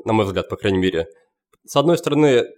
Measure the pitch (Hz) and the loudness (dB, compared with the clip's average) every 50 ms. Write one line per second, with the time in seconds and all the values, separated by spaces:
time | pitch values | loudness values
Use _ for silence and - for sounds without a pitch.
0 | - - 110 110 104 95 92 92 85 - 98 - - 104 95 92 92 92 85 80 | -4 -2 0 0 0 0 -2 -4 -6 -6 -8 -4 -2 0 0 0 0 0 -2 -2
1 | 82 - - _ _ _ _ _ _ _ _ _ _ - - 147 139 165 170 165 | -6 -6 -10 _ _ _ _ _ _ _ _ _ _ -4 -2 0 2 2 0 0
2 | - 151 143 147 151 147 131 120 - - - | -2 -2 0 2 2 4 4 2 0 -2 -6